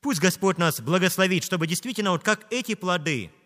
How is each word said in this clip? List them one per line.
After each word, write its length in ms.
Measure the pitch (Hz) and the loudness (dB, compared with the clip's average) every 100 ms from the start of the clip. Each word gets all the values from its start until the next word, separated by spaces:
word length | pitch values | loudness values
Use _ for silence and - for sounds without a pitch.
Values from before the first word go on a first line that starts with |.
Пусть 200 | 285 196 | -2 2
Господь 380 | 180 - 196 170 | 2 2 0 2
нас 220 | 170 - | 2 0
благословит, 640 | 113 180 185 - 190 180 | -2 2 2 2 2 2
чтобы 240 | - 180 165 | 0 -2 -2
действительно, 420 | - 247 220 202 | -4 -6 -4 0
вот 140 | 175 | 0
как 280 | - 196 - | 0 -2 -2
эти 220 | 247 240 | -6 -4
плоды 580 | 208 180 180 156 135 85 _ | -4 -2 -2 0 -4 -6 _